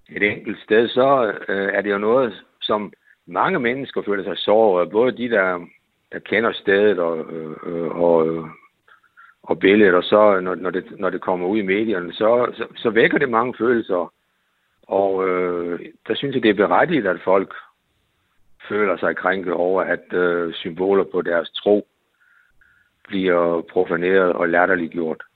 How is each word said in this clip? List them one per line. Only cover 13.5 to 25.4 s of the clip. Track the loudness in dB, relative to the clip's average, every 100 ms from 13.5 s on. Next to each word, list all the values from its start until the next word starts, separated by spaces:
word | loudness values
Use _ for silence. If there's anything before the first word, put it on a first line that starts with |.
| -2
følelser. | 0 0 0 -4 -4 _ _ _ _ _ _ _
Og, | -4 0 0 0 -2
øh, | -2 -2 -4 -6 -8 -12 _ -8
der |
synes | -6 -4
jeg, | 0
det | 2
er | 4 4
berettiget, | 4 2 0 0
at | -2
folk | 2 0 0 -12 -20 _ _ _ _ _ _ _ _ _ -6
føler | -2 0 0
sig | -2 0
krænket | 0 0 -2
over, | -2 0 0
at, | 0 -4 -4
øh, | 0 0 0 -4
symboler | -6 -10 -4 0 2
på | 0 -4
deres | -2 -2 -4
tro | -4 2 2 0 _ _ _ _ _ _ _ _ _ _ _ -10
bliver | -4 0 2 2 -2 -4
profaneret | -2 -2 -2 2 2 2
og | 0 0
latterliggjort. | 2 2 0 -2 -6 -6 -8 -12 _